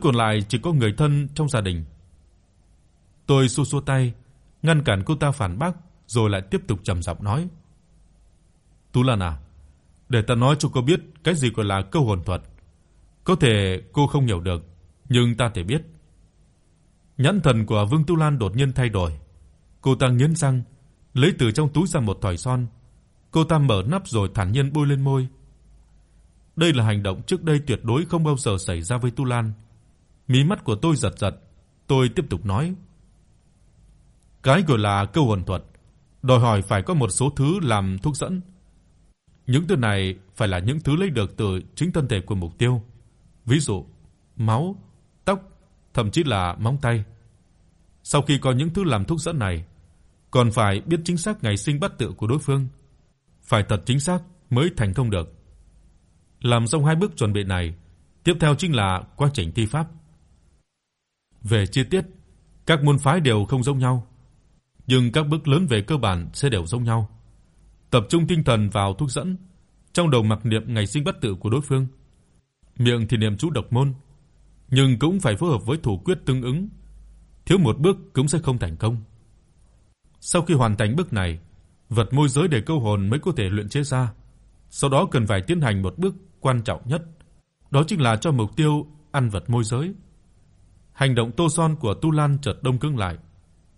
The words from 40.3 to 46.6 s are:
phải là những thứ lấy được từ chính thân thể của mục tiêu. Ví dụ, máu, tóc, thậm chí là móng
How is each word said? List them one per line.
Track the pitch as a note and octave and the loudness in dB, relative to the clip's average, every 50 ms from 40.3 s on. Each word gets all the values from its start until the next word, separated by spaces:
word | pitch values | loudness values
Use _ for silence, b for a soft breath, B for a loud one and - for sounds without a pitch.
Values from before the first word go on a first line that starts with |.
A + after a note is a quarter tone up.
| _ | _
phải | - A#2 G2+ | -2 -2 -2
là | F#2 F2 | 0 -2
những | F2+ A#2 D3+ D#3+ | -2 -2 -4 -2
thứ | - C#3 C#3+ | -2 0 0
lấy | E3+ F#3+ G3 | 0 0 0
được | C#3 A#2 G2+ F#2 - | 0 -2 -2 -2 -4
từ | - A2+ G2 F#2 F#2 - - - | -4 -2 -2 -2 -4 -8 -10 -6
chính | - D3+ F3+ | -4 -4 -2
thân | - E3+ C#3 A2+ | -2 -2 -2 -2
thể | A2 F#2+ | -2 -4
của | F2+ - G#2+ | -4 -4 -4
mục | F#2+ F2 E2+ - - | -4 -4 -6 -2 0
tiêu. | A#2+ B2 B2 A#2 G#2+ - - - - _ _ _ _ _ _ _ _ | 0 0 0 -2 -4 -10 -18 -20 -20 _ _ _ _ _ _ _ _
Ví | A2+ C3 E3 | 0 0 0
dụ, | C#3+ - G2+ F2+ D2 - - - - - _ _ _ _ _ | 0 -2 -4 -6 -8 -12 -20 -20 -20 -20 _ _ _ _ _
máu, | - A2+ A2 A2 A#2+ E3 F#3 G3 - - - _ _ _ _ _ _ _ | -4 0 0 0 0 -2 -4 -8 -12 -16 -20 _ _ _ _ _ _ _
tóc, | - G3+ G3 - - - _ _ _ _ _ _ _ - | -2 -2 -2 -6 -14 -20 _ _ _ _ _ _ _ -4
thậm | C3 A2+ G2+ | -2 -2 0
chí | - D#3+ E3+ | 0 0 0
là | C#3+ A2 F#2+ F2+ F2 F2+ | 0 0 0 0 -2 -4
móng | - | -2